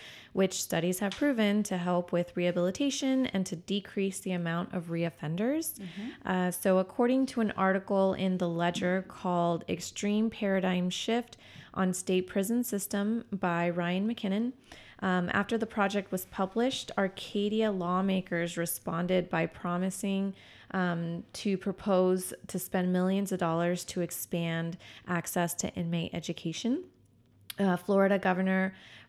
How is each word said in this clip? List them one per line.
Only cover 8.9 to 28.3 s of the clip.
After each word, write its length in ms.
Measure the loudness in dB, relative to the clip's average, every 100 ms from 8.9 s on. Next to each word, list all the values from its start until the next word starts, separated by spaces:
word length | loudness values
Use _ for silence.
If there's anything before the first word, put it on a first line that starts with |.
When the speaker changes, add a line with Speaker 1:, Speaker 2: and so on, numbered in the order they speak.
| 0 -2
Speaker 1:
called 560 | -6 0 2 2 2 -2
Extreme 640 | -4 -6 -4 0 2 0
Paradigm 580 | 0 0 2 2 2 0
Shift 480 | -2 0 0 -2 -12 -20 -20 -10
on 180 | 0 0
State 360 | 0 2 0 2
Prison 340 | 0 2 0
System 640 | 0 -2 -2 -2 0 -2 -4
by 360 | -2 0 2 0
Ryan 400 | 0 0 0 0
McKinnon, 440 | -2 -2 0 -2 -4 -16 -20 -20 -4
um, 280 | 0 2 2
after 260 | 0 0 -2
the 80 | -2
project 460 | 0 0 0 -2
was 140 | -6 -6
published, 680 | -4 -2 0 0 -2 -6 -2
Arcadia 760 | -2 -2 -6 -2 0 2 2
lawmakers 840 | 0 0 0 2 0 0 -2 -2 -2
responded 720 | -4 -4 -4 -2 2 2 2
by 180 | 0 -2
promising, 840 | -2 -4 -2 -2 -2 -2 -2 -2 -6 -16 -20 -8
um, 480 | -2 0 0 -2 -6 -8
to 240 | -6 -2 -2
propose 720 | -2 -4 2 4 6 4 0 -10 -8
to 120 | -8
spend 360 | -2 0 2
millions 360 | 2 2 2 0
of 80 | 0
dollars 460 | 0 2 0 0
to 160 | -4 -4
expand 800 | -4 -6 -6 -2 -2 -2 -4 -6 -14 -18 -4
access 460 | -4 -2 0 0
to 140 | -2 -6
inmate 400 | -4 -2 -2 -2
education. 720 | -4 -6 -6 -6 -4 -2 -2 -4 -16 _ _ _ _ -16 0
Uh, 180 | 2 2
Florida 420 | 4 4 6 4
Governor 560 | 4